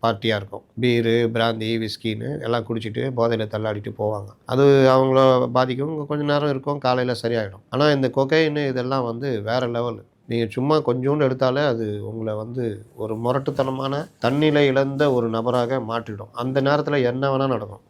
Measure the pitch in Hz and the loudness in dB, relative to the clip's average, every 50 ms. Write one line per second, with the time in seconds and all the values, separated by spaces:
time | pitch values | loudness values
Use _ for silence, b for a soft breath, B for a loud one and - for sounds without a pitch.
0 | - 117 117 107 - 113 110 104 98 104 - - _ _ _ - 117 123 120 117 | 0 0 -2 0 -2 -2 -2 -2 -4 -8 -14 -16 _ _ _ -2 0 2 2 2
1 | 113 113 113 120 120 117 113 117 113 117 113 113 113 110 117 113 113 107 - - | 2 2 2 2 2 0 0 0 0 0 0 -2 -2 -2 -2 -2 -4 -6 -8 -6
2 | - 113 107 107 113 127 143 - - 113 120 120 110 - 117 113 107 110 110 117 | -6 -6 -4 -4 -6 -8 -8 -6 -4 -2 -2 -2 -2 -4 -6 -6 -6 -6 -6 -6
3 | 123 135 127 120 117 117 117 113 110 107 - 107 107 110 107 101 104 - 110 - | -6 -4 -2 0 0 0 2 0 -2 -4 -4 -4 -4 -4 -4 -6 -8 -10 -6 -4
4 | 107 107 107 101 101 101 - _ _ - 123 131 139 143 139 139 131 131 131 131 | -2 -2 -2 -4 -8 -12 -18 _ _ -4 2 4 6 6 8 8 8 6 6 6
5 | 131 131 131 131 135 131 127 127 127 123 120 127 131 127 127 127 139 156 160 151 | 4 4 4 6 6 6 6 4 2 2 2 0 2 2 0 -4 -4 -4 -4 -8
6 | 147 143 151 147 147 147 147 147 147 151 139 131 135 143 143 143 139 127 123 127 | -6 -4 -4 -2 0 0 0 2 2 0 -2 -2 -2 -4 -6 -2 0 0 2 2
7 | 123 127 123 107 - 117 117 113 107 98 95 98 _ _ - 127 147 151 147 139 | 0 -2 -2 -2 -2 -2 -2 -2 -2 -4 -8 -16 _ _ 0 2 4 4 4 4
8 | 135 127 131 135 139 135 156 160 160 156 151 147 147 135 127 127 123 127 135 135 | 2 0 2 0 0 2 2 2 2 2 0 -2 -2 -2 -2 -2 -2 -2 -2 -2
9 | 123 117 117 117 135 139 123 107 104 110 117 127 127 120 120 117 120 120 113 107 | -2 -2 -4 -4 -4 -4 -4 -4 -2 -2 -2 0 0 -2 -2 -2 -2 -4 -6 -8
10 | - _ _ _ _ - 117 117 117 110 104 - 131 143 156 156 135 131 123 127 | -14 _ _ _ _ -4 -2 -2 -2 -2 -2 -2 0 2 2 2 2 0 -2 0
11 | 127 135 143 151 151 131 131 127 131 127 127 139 147 147 120 113 113 107 104 104 | 0 -2 0 2 0 0 0 0 0 0 0 0 0 0 0 -2 -4 -6 -6 -6
12 | 101 104 107 113 110 110 107 107 107 117 120 131 123 113 101 101 107 - - - | -8 -10 -10 -8 -6 -6 -6 -6 -8 -8 -8 -6 -4 -6 -6 -8 -14 -20 -12 -10
13 | 110 110 113 110 117 120 127 139 135 143 135 139 135 135 131 131 135 135 139 143 | -8 -6 -6 -4 -2 0 0 0 -2 -4 -2 -2 -2 -2 -2 -4 -4 -4 -4 -6
14 | 160 - _ _ - 120 131 143 156 156 147 147 147 139 131 135 139 139 139 135 | -8 -10 _ _ -2 0 2 4 2 4 4 4 4 4 4 2 0 0 0 0
15 | 151 147 131 123 117 113 110 113 113 123 120 123 120 117 135 131 120 107 113 117 | 2 2 2 2 0 0 -2 -2 -2 0 0 0 0 0 -2 -4 -4 -4 -6 -6
16 | 113 - 107 98 101 - - 117 123 131 131 139 135 139 143 147 151 147 147 143 | -6 -6 -12 -12 -12 -12 -8 -6 -6 -2 0 0 2 2 2 2 2 0 0 2
17 | 127 120 120 131 135 139 135 131 135 135 127 110 107 101 101 95 _ | 2 2 0 0 -2 0 0 0 0 0 -2 -4 -6 -10 -14 -18 _